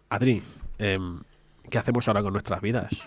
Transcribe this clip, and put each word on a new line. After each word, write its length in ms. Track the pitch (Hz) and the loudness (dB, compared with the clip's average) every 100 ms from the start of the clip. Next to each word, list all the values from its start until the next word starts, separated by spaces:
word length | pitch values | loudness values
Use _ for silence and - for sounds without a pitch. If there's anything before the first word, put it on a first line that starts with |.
| - | -6
Adri, 320 | 101 127 110 - - - - | 2 4 2 0 -12 -10 -2
em, 420 | 104 95 92 85 - _ _ _ - | 0 0 -2 -8 -12 _ _ _ -2
¿qué 80 | 117 | -2
hacemos 280 | 107 120 117 | 2 2 4
ahora 140 | 104 | 2
con 100 | 104 | 2
nuestras 260 | 98 - 92 | -2 -2 -2
vidas? 300 | 101 120 113 - | 0 0 -2 -4